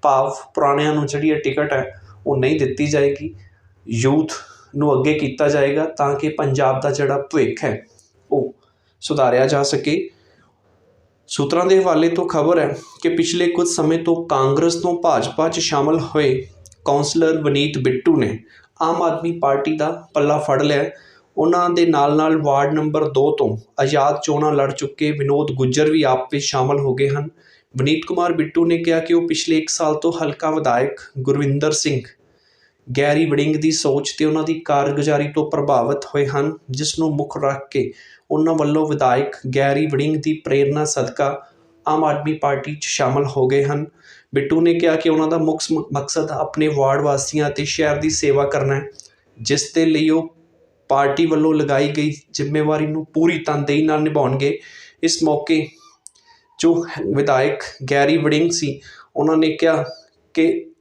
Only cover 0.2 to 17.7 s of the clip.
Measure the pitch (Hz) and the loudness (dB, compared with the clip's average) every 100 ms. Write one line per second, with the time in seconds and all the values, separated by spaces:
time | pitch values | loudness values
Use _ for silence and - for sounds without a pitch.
0.2 | 135 - - - 147 143 151 151 143 143 | 0 -4 -8 -2 0 2 0 0 -2 -2
1.2 | 156 151 147 139 147 139 131 - - - | 0 0 -2 -2 -2 -2 -4 -12 -20 -10
2.2 | - 139 131 156 131 127 147 147 143 139 | -4 0 0 0 -2 -2 0 2 0 0
3.2 | - - - _ _ _ - 113 131 151 | -8 -14 -20 _ _ _ -8 0 2 2
4.2 | 156 - - - _ 143 147 131 143 151 | 0 -6 -14 -20 _ -2 0 2 2 0
5.2 | 143 123 147 147 139 147 156 - 143 139 | -2 0 0 2 2 0 -4 -2 -2 0
6.2 | 151 151 143 135 131 131 143 139 139 139 | -2 -2 -2 0 0 0 -2 -2 -2 -2
7.2 | - 156 113 - 139 104 - _ _ _ | -2 0 0 -2 -4 -6 -12 _ _ _
8.2 | _ 143 120 - _ _ _ _ - 151 | _ -4 -4 -10 _ _ _ _ -6 0
9.2 | 131 123 - 147 139 139 - 156 - _ | 2 4 2 2 0 -2 -2 -2 -4 _
10.2 | _ _ _ _ _ _ _ _ _ _ | _ _ _ _ _ _ _ _ _ _
11.2 | _ - 139 170 180 190 180 156 165 170 | _ -6 -2 0 4 4 4 2 2 0
12.2 | 170 165 151 170 143 143 - - 170 170 | -2 0 2 2 0 -4 -12 -4 -2 0
13.2 | 165 175 175 175 170 - 156 165 165 170 | -2 0 0 2 0 0 0 0 0 -2
14.2 | 170 139 135 139 165 170 175 175 170 147 | 0 0 2 2 2 0 -2 0 2 0
15.2 | - - 160 165 156 147 147 160 - 151 | -2 -2 -2 -2 -2 0 2 0 0 0
16.2 | 147 123 - - - _ - 143 147 165 | 0 0 -6 -18 -20 _ -2 0 0 0
17.2 | 160 160 147 139 147 | 2 2 0 0 0